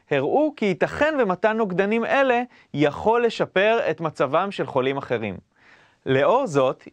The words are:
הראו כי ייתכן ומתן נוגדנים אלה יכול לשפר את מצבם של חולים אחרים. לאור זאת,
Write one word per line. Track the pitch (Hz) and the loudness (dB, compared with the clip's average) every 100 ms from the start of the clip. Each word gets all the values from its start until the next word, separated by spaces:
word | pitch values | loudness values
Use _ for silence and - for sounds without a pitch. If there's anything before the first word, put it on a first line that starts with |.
| - | -4
הראו | 143 131 269 302 285 | -2 0 0 0 0
כי | |
ייתכן | 208 175 180 - 294 302 | -2 0 -2 0 -2 0
ומתן | 220 180 220 220 | -2 0 0 0
נוגדנים | 220 175 196 226 | -2 -2 0 0
אלה | 226 269 269 240 247 _ _ | 0 0 2 0 -2 _ _
יכול | 143 147 - 80 233 | 0 0 0 0 2
לשפר | 233 - 170 185 208 226 - | 0 -2 -2 0 2 2 0
את | 160 | -2
מצבם | 160 - 139 151 196 | -4 -2 0 0 -2
של | 185 151 | -4 -2
חולים | 135 131 139 | 0 0 -2
אחרים. | - 120 107 90 - _ _ - _ _ - | -4 -4 -4 -8 -14 _ _ -20 _ _ 0
לאור | 131 143 262 262 | 2 4 2 2
זאת, | 139 131 147 - | 2 2 0 -10